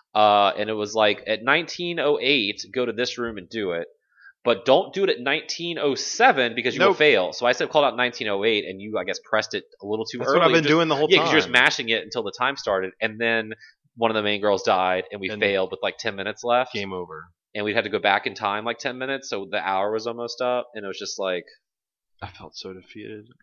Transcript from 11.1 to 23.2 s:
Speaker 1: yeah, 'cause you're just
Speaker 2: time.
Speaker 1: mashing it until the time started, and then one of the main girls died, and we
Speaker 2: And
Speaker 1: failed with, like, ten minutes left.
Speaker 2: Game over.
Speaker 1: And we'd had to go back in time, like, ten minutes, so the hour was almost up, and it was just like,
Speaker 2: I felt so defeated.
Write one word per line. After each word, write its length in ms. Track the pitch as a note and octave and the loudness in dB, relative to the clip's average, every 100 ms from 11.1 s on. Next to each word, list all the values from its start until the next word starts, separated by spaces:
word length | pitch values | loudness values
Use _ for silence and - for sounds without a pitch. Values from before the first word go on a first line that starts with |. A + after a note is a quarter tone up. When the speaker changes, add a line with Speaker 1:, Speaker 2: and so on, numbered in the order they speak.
Speaker 1:
yeah, 80 | F3 | 4
'cause 120 | D#3+ | 4
you're 60 | D#3 | 2
just 80 | - | 4
Speaker 2:
time. 40 | |
Speaker 1:
mashing 360 | B2 C#3+ - A2+ | 4 4 2 -2
it 120 | A2 | -2
until 200 | G#2 B2 | -2 -6
the 100 | G2+ - | -6 -2
time 200 | B2+ C#3 | -2 -2
started, 360 | A2+ F#2+ F#2+ - | -2 0 -2 -4
and 200 | A2 A2 | -6 -2
then 320 | A#2 A2+ A2 G#2+ - _ _ - | 0 0 -2 -12 -18 _ _ -6
one 140 | A2+ | -2
of 40 | |
the 80 | A2 | 0
main 180 | G#2 G#2 | 0 0
girls 220 | G#2 F#2+ | 0 0
died, 420 | A2 F#2 F#2 F#2 - | 2 2 2 0 -4
and 80 | G#2 | -8
we 80 | F#2+ | -6
Speaker 2:
And 120 | G#2+ | 0
Speaker 1:
failed 280 | G#2 F#2+ F#2+ | 0 2 -2
with, 100 | F#2+ | -4
like, 160 | G2+ - | -6 -4
ten 180 | A2+ G2 | -8 -6
minutes 260 | G2 G#2 | -8 -8
left. 300 | A#2+ A#2+ B2+ | 0 0 0
Speaker 2:
Game 200 | A2 G2 | -6 -6
over. 360 | F#2 E2+ D#2 E2+ _ _ | -8 -10 -14 -18 _ _
Speaker 1:
And 100 | G#2+ | -6
we'd 100 | G#2+ G#2+ | -2 -2
had 80 | |
to 60 | G#2+ | -2
go 80 | G2+ | -2
back 280 | G2+ G2+ A#2+ | 2 0 0
in 80 | |
time, 300 | G2 G#2+ G#2 | -6 -4 -4
like, 140 | A#2 A#2 | -6 -6
ten 180 | C3+ B2+ | -8 -8
minutes, 320 | C3 C3+ - | -8 -8 -6
so 180 | G2+ F#2+ | -8 -6
the 80 | G2 | -6
hour 340 | F2+ F#2+ G#2 | -2 -2 -2
was 140 | A2 A2+ | -4 -6
almost 340 | A#2+ A#2+ - | -8 -10 -6
up, 300 | B2 B2 - | -4 -4 -6
and 100 | G#2+ | -12
it 40 | G2+ | -12
was 100 | F#2 | -10
just 200 | G2 - | -10 -6
like, 260 | F#2+ F2+ - _ _ _ _ _ _ _ | -4 -4 -8 _ _ _ _ _ _ _
Speaker 2:
I 60 | - | -18
felt 280 | - F2 - | -16 -20 -16
so 160 | F#2+ | -16
defeated. 540 | F#2 - A2 G#2+ G#2+ | -16 -18 -18 -16 -16